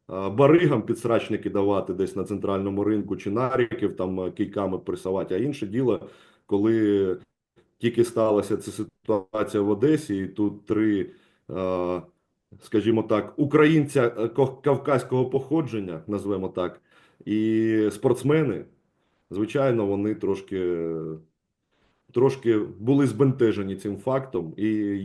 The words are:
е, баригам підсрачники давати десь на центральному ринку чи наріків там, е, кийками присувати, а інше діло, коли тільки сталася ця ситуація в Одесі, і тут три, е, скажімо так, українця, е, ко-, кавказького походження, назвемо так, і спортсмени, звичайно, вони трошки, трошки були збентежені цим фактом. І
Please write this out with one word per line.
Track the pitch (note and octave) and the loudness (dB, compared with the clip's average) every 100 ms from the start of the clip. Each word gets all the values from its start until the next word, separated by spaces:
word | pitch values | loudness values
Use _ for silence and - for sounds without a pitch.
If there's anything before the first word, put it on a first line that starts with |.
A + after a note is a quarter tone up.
| - | -10
е, | F#2 G2 | -6 -2
баригам | G#2 C#3 E3 E3+ B2 | 4 6 6 6 2
підсрачники | G2+ A#2 A#2 A2+ - G#2 G2+ | -2 -2 0 0 0 -4 -2
давати | G2 G2 G2 F#2 | 0 2 2 0
десь | F2+ F#2 G2 | -2 -2 -4
на | |
центральному | F2+ G2 G2 G2 G2 G2 | -6 -4 -2 -2 -2 -2
ринку | G#2 G#2+ G2 F#2 | 0 0 -2 -6
чи | G2+ | -4
наріків | G#2 B2+ B2+ A#2+ - G2+ - | -2 0 0 0 0 -4 -2
там, | F#2 F#2 | -4 -4
е, | F2+ | -4
кийками | F2+ F#2 G2+ F#2+ F2+ | -4 -4 -2 -4 -4
присувати, | F#2 F2+ F#2 F#2+ E2 | -6 -6 -4 -2 -2
а | F#2 | -2
інше | C3 C#3+ G2+ | -2 -4 -6
діло, | A2 B2+ G2 - - _ _ - | -2 0 0 -4 -20 _ _ -2
коли | G2+ A2 A2+ G#2+ G2+ F#2+ F2+ - _ _ _ _ _ | 0 2 4 4 4 2 -2 -8 _ _ _ _ _
тільки | A#2+ A#2+ | 0 2
сталася | A#2 A2+ A2 G#2 F#2+ G#2 | 2 2 2 2 0 -4
ця | - | -6
ситуація | G#2 G2+ _ - G#2 F#2+ A2 G2+ G#2+ | -10 -10 _ -2 -2 -2 -4 -2 0
в | G2+ | 0
Одесі, | G2+ C#3 D#3 D3+ G2 | 2 2 2 0 -4
і | F#2 | -4
тут | - G#2 G2+ - | -2 -4 -4 -2
три, | G#2+ A2 G2+ F2+ - _ _ - | 0 2 0 -2 -10 _ _ -10
е, | E2+ F#2 F2+ F2+ F2+ E2 _ _ _ _ - | -6 -2 -2 -2 -4 -8 _ _ _ _ -20
скажімо | - A2 G#2+ A2 | -4 0 2 2
так, | G#2+ G#2+ G2 - | 2 0 -2 -2
українця, | C#3+ D3+ D3+ D#3+ C#3 C#3 A#2+ - | 2 4 6 4 2 2 0 0
е, | A2+ | -2
ко-, | - C3 - | 0 0 0
кавказького | D3 C3 - C3+ - B2+ B2+ | 0 0 0 0 0 0 0
походження, | C3+ - D#3+ C3+ A2 F#2+ D#2+ F2+ | -2 0 -2 -2 -4 -6 -8 -6
назвемо | G2+ G2 G2 F#2 | -4 -2 -4 -4
так, | F#2 F2 - _ _ _ _ | -4 -6 -6 _ _ _ _
і | - G#2+ A2 A2 A2 A2 G#2+ | -4 0 2 2 2 2 0
спортсмени, | G2+ B2+ A#2 C3 D#3+ C#3 F2 - _ _ _ _ _ - | 2 0 2 2 2 0 -4 -10 _ _ _ _ _ -10
звичайно, | F2+ G#2+ C#3+ C3+ A#2 G2+ | -4 -2 0 2 2 0
вони | G2+ G#2 | 0 -2
трошки, | G#2+ G2 G2 - F#2+ F2+ F2 E2 D#2+ D#2+ D#2+ - _ _ _ _ _ _ _ _ | -2 -2 -4 -4 -4 -2 -2 -4 -6 -8 -10 -16 _ _ _ _ _ _ _ _
трошки | A#2 C3 C3+ A#2 G#2+ | 2 2 2 2 2
були | C#2 F2+ A2 C#3 C3+ | 0 -4 2 4 4
збентежені | G#2+ C#3 C3 A#2 G2+ G2 F#2+ | 2 2 4 2 2 -4 -6
цим | G#2+ G2 | -6 -6
фактом. | - C3+ C3+ - D#2+ D#2+ | -2 -2 -2 -6 -6 -4
І | G#2+ G#2+ G2+ G2 | -2 0 -2 -4